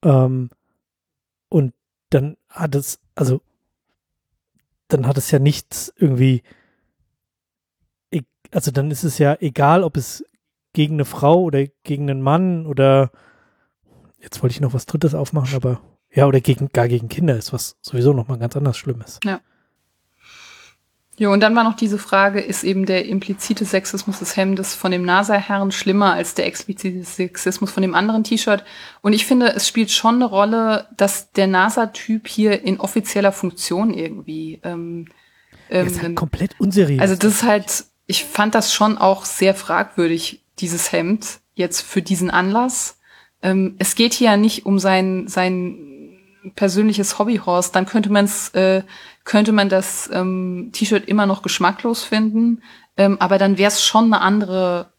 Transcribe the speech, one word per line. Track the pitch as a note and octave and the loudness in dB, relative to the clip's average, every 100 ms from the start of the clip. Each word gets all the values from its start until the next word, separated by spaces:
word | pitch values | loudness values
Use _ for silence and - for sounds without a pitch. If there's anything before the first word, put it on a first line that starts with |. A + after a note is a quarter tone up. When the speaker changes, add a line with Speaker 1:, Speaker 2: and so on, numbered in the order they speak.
Speaker 1:
Ähm, | E3+ C3+ C3 C3 B2 _ _ _ _ _ _ _ _ _ _ | 4 4 4 -2 -8 _ _ _ _ _ _ _ _ _ _
und | E3 C3+ - _ _ _ | 0 0 -4 _ _ _
dann | D3 C#3+ - _ | 0 0 -10 _
hat | - E3 C#3+ | -8 -4 -4
es, | C#3 - _ - | -4 -12 _ -4
also, | B2+ B2+ _ _ _ _ _ _ _ _ _ _ _ _ _ _ _ | -2 -2 _ _ _ _ _ _ _ _ _ _ _ _ _ _ _
dann | C#3 B2+ | -2 0
hat | C3+ | -2
es | - | 0
ja | D3 | 2
nichts | C#3 D3 - - - _ | 2 0 -8 -14 -14 _
irgendwie, | D#3+ B2+ C3 B2 _ _ _ _ _ _ _ _ _ _ _ _ _ _ _ _ _ | 0 4 2 2 _ _ _ _ _ _ _ _ _ _ _ _ _ _ _ _ _
e-, | E3 B2+ _ _ | -8 -8 _ _
also | F#3 D3+ | -4 -2
dann | C3 C#3+ | -2 -2
ist | C#3+ | -4
es | E3 - | -6 2
ja | C#3+ D3+ | 2 2
egal, | D#3+ B2 C#3+ E3+ | -4 2 4 4
ob | E3+ D3 | 2 -4
es | B2 - D4+ _ _ _ _ | -8 -14 -18 _ _ _ _
gegen | - D3+ D3+ | -2 0 0
eine | C#3 | -4
Frau | A2+ C#3+ E3+ | 0 4 4
oder | F3+ C#3 C#3 _ | 4 0 -2 _
gegen | - C#3+ C#3+ | -8 -4 -4
einen | C3+ | -2
Mann | C3+ D#3+ F#3 E3+ D#3+ | 0 2 2 -2 -4
oder, | C#3 C3+ C3+ C3+ _ _ _ _ _ _ _ _ _ _ _ | 2 6 6 4 _ _ _ _ _ _ _ _ _ _ _
jetzt | - - | -20 -4
wollte | B2+ | -4
ich | A#2+ | -2
noch | C#3 | -2
was | B2+ - | -4 -4
Drittes | D3+ D#3 D#3 | -2 -2 -2
aufmachen, | C#3+ D#3 C3 C3+ | -4 -2 -2 -2
aber, | B2+ B2 - _ _ | -2 -4 -8 _ _
ja, | - C#3 | 2 4
oder | C3 | 4
gegen, | B2 C3 C#3 | 2 0 0
gar | - A#2+ | 0 0
gegen | A#2+ A2+ | 0 -4
Kinder | - E3 A#2+ | -2 0 0
ist, | - | -4
was | B2+ - _ | -10 -10 _
sowieso | - B2+ B2+ | -8 0 2
nochmal | C3+ A2+ B2 | 2 -2 -4
ganz | A#2 C#3+ | -4 -2
anders | C#3+ A#2 | -2 -2
Schlimmes. | - A#2+ - - | -6 -8 -10 -6
Speaker 2:
Ja. | G#3 F#3 _ _ _ _ _ _ _ _ _ - - - - _ _ _ _ - | -4 -4 _ _ _ _ _ _ _ _ _ -20 -20 -20 -20 _ _ _ _ -2
Jo, | G#3+ | 2
und | G3+ | 4
dann | G#3+ A3+ | 4 4
war | |
noch | A3+ A3 | 2 0
diese | A3 G#3 | -2 -2
Frage, | - G3 G3 G3+ | 0 2 2 0
ist | - G3 | -4 -6
eben | F3+ F#3+ F#3+ | -2 -2 0
der | F#3 - | -2 0
implizite | G3 F#3+ G3 - G#3+ G3+ | -4 -4 -8 -4 -4 -2
Sexismus | F#3+ F#3+ G3 - F#3+ | -2 -2 -8 -6 -8
des | F3+ - | -6 -2
Hemdes | F#3+ F#3+ F#3+ - | 0 -2 -4 -6
von | F#3+ | -2
dem | F3+ | -2
nasa-Herren | F3+ F#3 G#3 G#3 G3 G3+ G3 | 2 2 2 0 0 -2 -2
schlimmer | F#3+ - G3 G3+ | -2 0 2 4
als | F3+ E3+ - | 2 -2 -4
der | - | -4
explizite | - - G3 F#3+ F#3 | -4 -12 -8 -6 -8
Sexismus | F3 - F3+ - F#3 F#3+ F#3+ | -12 -6 -6 -4 -4 -2 -4
von | - | -2
dem | F#3 E3+ | 0 2
anderen | G#3 A3 | 0 0
T-Shirt? | A3 A3+ A3 G3+ - - - - | 0 -2 0 0 -2 -20 -20 -6
Und | G3+ | 0
ich | G#3+ - | 0 2
finde, | B3+ A#3+ G3+ | 2 2 0
es | - | -2
spielt | A#3 G#3+ | -2 0
schon | - A3+ A#3+ | 2 2 2
eine | B3 | 2
Rolle, | G3 G#3 A3+ A3+ G#3+ - - | 2 2 2 0 -2 -4 0
dass | G3 - - | 0 0 -6
der | - F#3+ | 0 2
nasa-Typ | F#3+ G3 A3+ A3+ - - A3 - | 4 2 2 -2 -4 -4 -4 -4
hier | - G#3+ G3 | 0 2 2
in | G3+ F#3+ | -2 -4
offizieller | G3+ A3+ G#3 G3+ G3 | -2 -4 -2 2 2
Funktion | G3 F#3 - - F3 A3+ F#3+ | 0 -6 -6 -4 0 0 -2
irgendwie, | E3 F3+ D#3 D#3 D#3+ D#3+ | -6 -10 -12 -10 -10 -10
ähm, | F3 E3+ E3+ E3+ E3 _ _ _ _ _ - | -10 -10 -10 -10 -14 _ _ _ _ _ -4
Speaker 1:
Er | F3+ F3+ | -2 -2
ist | F3 | -4
halt | E3+ | -6
Speaker 2:
ähm, | E3+ | -4
Speaker 1:
komplett | D#3+ - F#3+ - | -4 -4 -6 -2
unseriös. | G3 F#3+ E3 C3+ | 0 2 2 4
Speaker 2:
also | F#3+ F#3+ | 2 4
das | G3+ G3+ | 2 2
ist | |
halt, | A#3 G#3 G3 - - _ _ | 2 2 0 -8 -10 _ _
ich | F#3+ | -6
fand | - - G#3+ | -4 -2 2
das | A3 G#3+ | 2 0
schon | - G#3+ G#3+ | 0 0 4
auch | F#3+ G3 - | 2 2 -4
sehr | - F#3+ F#3+ | 0 2 2
fragwürdig, | - E3+ - - E3+ E3 - - _ - | -2 -2 -2 -2 0 0 -6 -12 _ -10
dieses | F3 E3+ - | -6 -4 -2
Hemd | E3+ E3+ G#3+ - - _ - | -2 -2 -2 -4 -16 _ -6
jetzt | F3+ - | -4 -4
für | - F#3+ | -4 -4
diesen | - F3+ F3+ | -2 -4 0
Anlass. | - F#3 G#3+ B3+ B3 - - _ - _ _ | 0 0 0 0 -4 -8 -12 _ -20 _ _
Ähm, | F#3+ F#3+ F#3+ - | -2 0 -2 -2
es | G3 - | -4 2
geht | A#3 | 2
hier | - A#3 | 4 4
ja | G#3 | 4
nicht | A3 - - | 2 0 0
um | G3 | 0
sein, | F#3+ F#3 F#3+ F#3 F#3 | 2 2 2 -4 -4
sein | F#3+ F#3 F#3 F3+ - C#3+ C#3 D3+ F#3 _ _ F#3+ - | -2 -2 -2 -6 -10 -18 -20 -20 -20 _ _ -20 -2
persönliches | G3 F#3 G#3+ G3+ G3 - | 0 2 2 2 -2 -2
Hobbyhorse, | G#3 A3 - F3+ F3+ | 0 0 0 0 0
dann | - F#3+ | -2 0
könnte | A3+ G#3 | 0 2
man's, | G#3 G3+ - - | 2 2 -2 -4
äh, | - F#3+ F#3+ F#3+ - - _ - | 0 2 2 -2 -18 -20 _ 0
könnte | G#3 G#3+ | 2 4
man | G#3+ G3 | 2 2
das, | F#3+ F#3+ - - | 0 -2 -8 -6
ähm, | F3+ F#3 F#3 F#3 F3+ A#3+ | -4 -4 -4 -6 -6 -10
T-Shirt | - G#3+ G#3 - | -6 0 0 2
immer | G#3 G3+ | 2 2
noch | G3 | 0
geschmacklos | - - F3+ G3 A#3+ A#3 | -4 -2 -2 0 -4 -4
finden, | - G#3+ A3 A3 A#3 A#3 - - _ - | -2 0 0 2 2 0 -6 -20 _ 2
ähm, | G3 G3 | 2 4
aber | F#3 G3 | 2 4
dann | G3 F#3 | 4 4
wär's | G3+ G3+ | 2 2
schon | - A3 A3+ | 2 4 4
eine | G#3+ | 4
andere | F#3 G#3 G3 F#3 F3+ F3 F3+ | 2 2 0 0 0 -2 -6